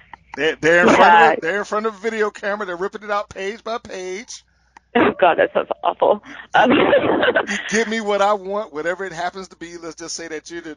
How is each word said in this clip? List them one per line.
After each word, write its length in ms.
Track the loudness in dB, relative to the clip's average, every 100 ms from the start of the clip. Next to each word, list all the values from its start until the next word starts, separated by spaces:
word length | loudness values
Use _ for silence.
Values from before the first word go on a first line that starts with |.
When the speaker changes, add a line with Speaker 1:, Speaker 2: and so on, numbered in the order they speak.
| _ -20 _ -4
Speaker 1:
They're, 200 | -4 0
they're 320 | 4 6 6
in 80 | 6
front 60 |
of 40 | 8 8
Speaker 2:
Yeah. 120 | 6
Speaker 1:
a, 60 | 4
they're 180 | -2 -4
in 40 | -4
front 200 | -4 -4
of 80 |
a 40 | -6
video 320 | -6 -2 -4
camera. 340 | -4 -6 -6 -6
They're 100 | -6
ripping 280 | -8 -8
it 80 | -6
out 180 | -6 -6
page 340 | -8 -10 -8
by 140 | -10 -10
page. 680 | -10 -12 -10 -12 -12 -20 _ _ _ _ _ 0
Speaker 2:
Oh 180 | 0 4
God, 180 | 2 4
that 160 | 2
sounds 160 | 0 -4 -4
awful. 400 | -4 0 2 0 -4 -20 -2 2
Um, 160 | 4
<laughs> 0 |
Speaker 1:
You 840 | 4 4 2 2 0 0 0 -2 -6 -4
give 180 | -2 -2
me 140 | -4
what 180 | -2 0
I 120 | 2
want, 400 | 0 -4 -8 -6
whatever 320 | -6 -6 -6 -8
it 80 |
happens 360 | -8 -8 -8 -14
to 60 | -16
be. 200 | -16 -14
Let's 180 | -14 -14
just 200 | -12 -12
say 120 | -10
that 200 | -12 -12
you're 120 | -14
the, 140 | -14